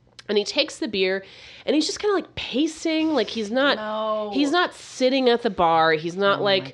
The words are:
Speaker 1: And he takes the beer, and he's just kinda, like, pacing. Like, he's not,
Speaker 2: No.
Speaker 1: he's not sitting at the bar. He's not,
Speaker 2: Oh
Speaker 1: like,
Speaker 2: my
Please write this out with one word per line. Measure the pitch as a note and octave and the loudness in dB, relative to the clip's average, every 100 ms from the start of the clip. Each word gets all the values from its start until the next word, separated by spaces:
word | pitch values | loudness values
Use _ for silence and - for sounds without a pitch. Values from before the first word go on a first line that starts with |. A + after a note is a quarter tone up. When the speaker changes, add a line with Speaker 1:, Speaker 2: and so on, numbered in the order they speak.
| _ - - | _ -20 -2
Speaker 1:
And | G#3 | -2
he | |
takes | G#3 - D4+ - | 0 -2 -2 -4
the | D4 | -6
beer, | G3+ F#3 F#3+ F#3+ - - - G3 | -2 0 -2 -6 -20 -20 -12 -2
and | |
he's | C#4+ D4+ | 0 0
just | - | -2
kinda, | G#4 | -2
like, | F#4+ - - | -2 -2 -10
pacing. | - A#3+ D#4 - E4 D#4+ D#4+ | -6 -2 -2 -2 -2 0 0
Like, | D4 G#3 | 0 -2
he's | A3+ G#3 | -4 -2
not, | B3 C#4+ A3 | 0 0 0
Speaker 2:
No. | G#3+ G#3+ A3 G#3+ G#3 | -4 -4 -4 -4 -4
Speaker 1:
he's | G#3 C#4+ | 0 0
not | E4+ F4 - | 2 0 -4
sitting | - - B3+ C4+ B3+ | -18 0 2 4 4
at | A#3 | 2
the | A#3 | 0
bar. | F#3 E3+ E3 D#3+ | 0 2 4 4
He's | D#3+ E3 F3+ | 2 -2 0
not, | G3 G3+ | 2 2
Speaker 2:
Oh | |
Speaker 1:
like, | G3+ G3 | 2 0
Speaker 2:
my | C3+ | -2